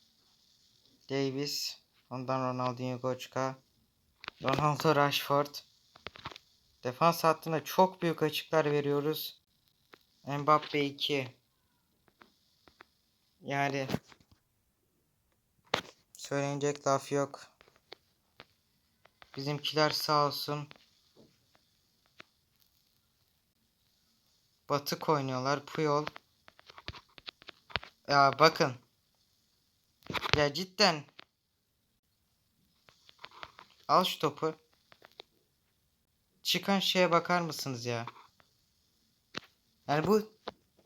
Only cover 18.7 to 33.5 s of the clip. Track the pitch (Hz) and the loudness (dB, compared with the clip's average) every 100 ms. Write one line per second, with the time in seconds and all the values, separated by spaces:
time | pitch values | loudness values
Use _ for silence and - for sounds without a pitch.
18.7 | _ _ _ _ _ - - 139 147 - | _ _ _ _ _ -20 -10 -6 -6 -2
19.7 | 143 151 147 - 151 143 - - 147 147 | 2 2 2 0 2 2 0 -6 -6 -8
20.7 | - _ _ _ _ - _ _ _ _ | -16 _ _ _ _ -20 _ _ _ _
21.7 | _ _ _ _ - - _ _ _ _ | _ _ _ _ -20 -20 _ _ _ _
22.7 | _ _ _ _ _ _ _ _ _ _ | _ _ _ _ _ _ _ _ _ _
23.7 | _ _ _ _ _ _ _ _ _ - | _ _ _ _ _ _ _ _ _ -4
24.7 | 143 143 170 - 151 135 127 131 143 - | -4 -2 -6 0 0 0 -4 -2 -2 -4
25.7 | - 151 147 156 - _ _ _ - - | -2 0 0 -2 -8 _ _ _ -20 -20
26.7 | - - - - - - - - - - | -20 -16 -16 -18 -20 -20 -20 -20 -20 -10
27.7 | - - _ - 143 139 123 160 160 151 | -10 -10 _ 0 6 6 8 6 6 0
28.7 | 120 _ _ _ _ _ _ _ _ _ | -2 _ _ _ _ _ _ _ _ _
29.7 | _ _ _ - - - - 147 143 185 | _ _ _ -8 -6 0 2 2 0 -4
30.7 | - 202 156 139 - - _ _ _ _ | 2 2 2 -4 -20 -20 _ _ _ _
31.7 | _ _ _ _ _ _ _ _ _ _ | _ _ _ _ _ _ _ _ _ _
32.7 | _ _ - _ - - - - | _ _ -20 _ -20 -20 -16 -18